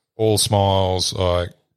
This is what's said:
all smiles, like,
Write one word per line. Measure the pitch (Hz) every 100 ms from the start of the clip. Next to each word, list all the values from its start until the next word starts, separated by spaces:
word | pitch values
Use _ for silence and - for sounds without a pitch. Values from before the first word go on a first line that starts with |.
| _ -
all | 110 104
smiles, | - 104 98 95 95 92 87
like, | - 90 87 85 - _